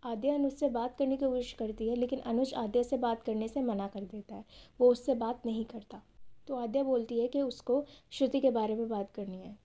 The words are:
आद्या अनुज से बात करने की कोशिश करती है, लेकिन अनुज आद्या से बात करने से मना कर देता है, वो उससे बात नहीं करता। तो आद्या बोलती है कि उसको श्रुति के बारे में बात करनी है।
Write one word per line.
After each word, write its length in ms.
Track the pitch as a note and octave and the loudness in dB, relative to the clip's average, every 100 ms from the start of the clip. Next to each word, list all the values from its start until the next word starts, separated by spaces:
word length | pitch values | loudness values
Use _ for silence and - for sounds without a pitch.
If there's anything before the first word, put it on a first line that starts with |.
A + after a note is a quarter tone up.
आद्या 320 | B3 A#3 C4 D4 | -6 -2 0 2
अनुज 180 | C#4 | 0
से 160 | C4+ D4 | 0 -2
बात 280 | A#3 B3 - | 0 -4 -2
करने 200 | C4+ C4+ | 0 2
की 80 | C4+ | 0
कोशिश 280 | B3+ B3 | 0 -4
करती 360 | - A3 G#3+ A3 | -6 -6 -2 -2
है, 60 | A#3+ | 0
लेकिन 240 | B3 C4 | 0 -2
अनुज 340 | - A3+ C4+ | 0 0 0
आद्या 300 | - A3 A#3+ | -2 0 0
से 140 | A#3+ B3+ | 2 0
बात 260 | A#3+ A3+ | 0 0
करने 240 | - A3 A3 | -2 -2 -2
से 140 | C#4+ | -2
मना 260 | B3+ G3+ G3 | 0 0 -2
कर 160 | G3 | -6
देता 320 | G3 G#3+ G3+ G3+ | -10 -10 -12 -14
है, 100 | A3 - - _ | -16 -20 -20 _
वो 120 | B3 | 6
उससे 240 | A#3+ - B3 | 6 2 0
बात 300 | A3+ B3 A#3 | 0 -4 -4
नहीं 200 | A3 A3+ | -4 -6
करता। 360 | A#3 G#3 A3+ - - - - - | -10 -16 -20 -20 -20 -18 -18 -8
तो 80 | C4 | -4
आद्या 280 | A#3 B3 | 0 0
बोलती 360 | C4+ B3+ A3+ A#3 | 2 2 2 0
है 80 | A#3+ | 2
कि 140 | C#4 | 2
उसको 440 | C4+ A#3+ - B3+ C#4+ - _ | 0 -2 0 0 0 -12 _
श्रुति 280 | - C4+ C4+ | 0 2 4
के 120 | C4+ | 4
बारे 240 | A#3 G#3+ A3 | 4 0 0
में 140 | A3+ | -2
बात 220 | A3 G3+ | -2 -4
करनी 260 | - G3 F#3 | -8 -10 -10
है। 200 | F#3 G#3 | -12 -16